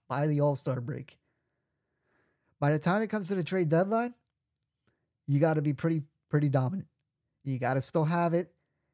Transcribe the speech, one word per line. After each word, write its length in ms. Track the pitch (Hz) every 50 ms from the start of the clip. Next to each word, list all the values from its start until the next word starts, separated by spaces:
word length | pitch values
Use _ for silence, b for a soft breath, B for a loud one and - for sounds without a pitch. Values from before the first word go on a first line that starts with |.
| _
by 220 | - 127 139 147 156
the 120 | 147 143
All-Star 400 | 143 147 139 131 - 147 127 127
break. 380 | 120 - 127 127 131 - - _ _ _ _ _ _ _ _ _ _ _ _ _ _ _ _ _ _ _ _ _ _ _ _ _ _ _ _ -
By 100 | 143 147
the 80 | 156 151
time 240 | - 170 185 214
it 60 | 220 202
comes 180 | 214 214 185
to 80 | 165 202
the 80 | 185
trade 260 | 160 - 185 190 175 147
deadline, 460 | 165 165 190 196 220 226 240 247 240 _ _ _ _ _ _ _ _ _ _ _ _ _ _ _ _ _ _ _ _ _ _
you 140 | - 143 139
gotta 200 | 156 160 160 151
be 120 | 143 151
pretty, 320 | 139 - - 165 165 156 143 - _ _ _ -
pretty 180 | - 147 151 143
dominant. 380 | 131 135 127 127 190 196 - _ _ _ _ _ _ _ _ _ _ _
You 180 | - 139 131 120
gotta 200 | 127 123 135 139
still 260 | - - - 165 156
have 280 | 156 175 175 170 165 170
it. 180 | 175 175 - _ _ _ _ _ _ _ _